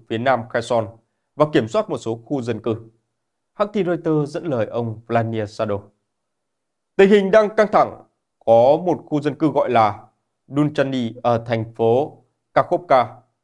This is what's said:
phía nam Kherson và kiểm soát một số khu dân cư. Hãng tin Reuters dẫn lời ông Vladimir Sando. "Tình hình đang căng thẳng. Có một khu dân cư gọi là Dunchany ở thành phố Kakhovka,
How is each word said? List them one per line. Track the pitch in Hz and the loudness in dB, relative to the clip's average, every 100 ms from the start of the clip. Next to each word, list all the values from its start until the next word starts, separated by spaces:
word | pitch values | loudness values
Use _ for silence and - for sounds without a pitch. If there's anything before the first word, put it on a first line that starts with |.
| - | -8
phía | 113 | -4
nam | 131 123 113 | 0 -2 -2
Kherson | 123 113 120 101 - _ _ _ - | -6 -2 -2 -4 -10 _ _ _ -2
và | 151 | 0
kiểm | 151 110 | 0 0
soát | 214 214 | -2 -4
một | 135 | -6
số | 113 117 | -6 -8
khu | - 143 | -6 -6
dân | 117 107 | -4 -4
cư. | 120 110 - _ _ _ _ _ _ | -4 -6 -8 _ _ _ _ _ _
Hãng | - 208 | -6 -4
tin | 208 175 | -2 -2
Reuters | 165 165 156 143 | -2 0 -2 -2
dẫn | 165 170 | -6 -4
lời | 123 107 | -4 -4
ông | 120 113 110 - | -4 -6 -8 -4
Vladimir | 117 113 113 104 | -2 -2 -4 -6
Sando. | - 107 101 - _ _ _ _ _ _ _ _ _ _ - | -6 -6 -6 -10 _ _ _ _ _ _ _ _ _ _ 2
"Tình | 196 | 6
hình | 214 294 | 6 4
đang | 220 208 208 | 4 2 2
căng | 208 | 2
thẳng. | 190 120 - - _ _ _ - | 2 0 -4 -20 _ _ _ 2
Có | 117 127 156 | 4 6 4
một | 180 143 - | 0 -4 -4
khu | 151 | -4
dân | 143 | -4
cư | 131 156 | -2 -2
gọi | 135 - | 0 0
là | 117 107 98 - _ _ _ - | 2 2 0 -14 _ _ _ -8
Dunchany | 139 151 151 135 131 117 - | -2 -2 0 -2 -2 -6 -4
ở | 120 113 117 | -2 -2 -2
thành | 117 110 | -4 -4
phố | - 113 123 151 - _ _ _ | -2 2 2 0 -8 _ _ _
Kakhovka, | 147 - 175 175 131 117 - _ _ | 0 0 -2 2 2 2 -4 _ _